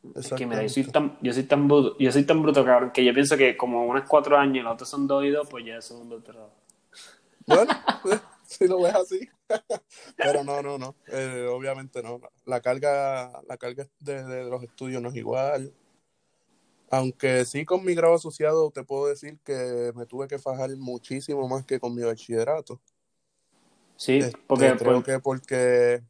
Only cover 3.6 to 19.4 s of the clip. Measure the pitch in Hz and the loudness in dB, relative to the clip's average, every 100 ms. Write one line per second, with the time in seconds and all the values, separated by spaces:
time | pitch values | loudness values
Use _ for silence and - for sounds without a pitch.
3.6 | 123 120 120 131 135 151 143 143 139 131 | -2 -2 0 -2 4 4 6 4 4 0
4.6 | 117 117 127 143 139 139 143 147 143 127 | -2 -8 -8 -4 0 0 2 -2 -4 -12
5.6 | 117 113 - 120 117 113 110 113 107 _ | -14 -14 -16 -18 -16 -18 -18 -20 -20 _
6.6 | _ _ _ - - _ _ _ - 180 | _ _ _ -20 -20 _ _ _ 4 4
7.6 | 247 - - - 190 214 - _ _ - | 6 0 -4 -4 -2 -2 -4 _ _ 0
8.6 | 180 180 175 208 180 190 - _ _ 214 | 2 4 2 0 -2 -6 -8 _ _ -6
9.6 | _ - _ - - - 139 143 143 143 | _ -10 _ -20 -20 -4 0 0 -2 -6
10.6 | 143 143 131 - - 135 131 127 123 123 | -6 -8 -10 -14 -10 -8 -6 -6 -6 -6
11.6 | 135 135 135 127 117 120 - _ - 123 | -6 -8 -10 -12 -12 -14 -16 _ -6 -4
12.6 | 127 131 143 139 139 135 127 127 - 123 | -2 -2 0 0 0 -4 -8 -14 -16 -12
13.6 | 123 127 135 _ 143 139 131 127 123 123 | -12 -12 -16 _ -12 -10 -10 -10 -8 -10
14.6 | 120 - 131 131 120 120 110 123 135 147 | -10 -12 -8 -8 -8 -8 -6 -2 -2 -4
15.6 | 135 _ _ _ _ _ _ _ _ _ | -6 _ _ _ _ _ _ _ _ _
16.6 | _ _ _ 131 131 - 135 127 123 139 | _ _ _ -2 -2 -2 0 2 0 -4
17.6 | 156 185 185 170 165 170 165 151 151 160 | -2 -2 0 2 4 4 0 -2 0 2
18.6 | 156 - - 139 143 143 147 151 | 0 -2 -8 -4 -2 -4 -10 -18